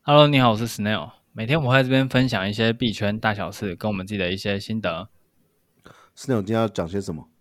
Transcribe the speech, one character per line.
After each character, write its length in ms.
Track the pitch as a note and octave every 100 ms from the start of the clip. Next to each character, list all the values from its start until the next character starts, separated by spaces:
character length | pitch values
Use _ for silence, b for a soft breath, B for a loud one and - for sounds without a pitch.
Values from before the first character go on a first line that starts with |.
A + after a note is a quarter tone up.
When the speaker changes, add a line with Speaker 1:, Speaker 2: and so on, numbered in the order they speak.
Speaker 1:
Hello， 260 | - D3 D3
你 140 | C#3+
好， 120 | B2+
我 40 | G#2+
是 100 | A#2
Snail。 440 | - G#2 G#2+ D2+ - _
每 120 | -
天 140 | A2 D#3+
我 40 |
们 80 | C3
会 60 | C3
在 60 |
这 80 | B2+
边 180 | C3 C3+
分 180 | B2+ C3
享 220 | G#2 F#2+
一 20 |
些 220 | G#2 A2+
币 180 | A#2 B2
圈 300 | G2+ G#2 A2
大 140 | A2+
小 160 | G#2 E2+
事， 260 | - G#2 E2+
跟 100 | G#2+
我 80 |
们 120 | G2 F#2
自 80 |
己 40 | G#2
的 140 | F2+
一 60 | F#2+
些 200 | G#2+ G2
心 220 | - A2
得。 300 | F#2+ E2 G2+ _ _ _ _ _ _ _ B B B -
Speaker 2:
Snail， 220 | - A#2+
今 80 | G2
天 100 | A2+
要 100 | A2+
讲 220 | - E2+
些 100 | G2
什 160 | G2
么？ 140 | D#2 - _